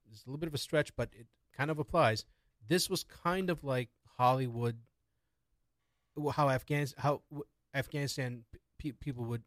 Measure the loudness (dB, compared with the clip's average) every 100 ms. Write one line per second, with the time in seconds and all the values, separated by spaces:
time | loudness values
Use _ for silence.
0 | -20 -18 -12 -8 -4 -4 0 0 0 -4
1 | -6 -8 -20 _ _ -4 -2 -2 0 4
2 | 4 4 -6 _ _ _ 0 0 2 -2
3 | -4 -4 0 0 0 -2 0 -2 -2 _
4 | _ 4 4 6 2 0 -2 -2 -12 _
5 | _ _ _ _ _ _ _ _ _ _
6 | _ -4 -2 4 4 2 0 0 0 0
7 | 0 0 -4 -12 -12 _ _ -6 -4 -4
8 | -4 -4 -6 -8 -14 -20 _ -10 -10 -8
9 | -8 -6 -4 -6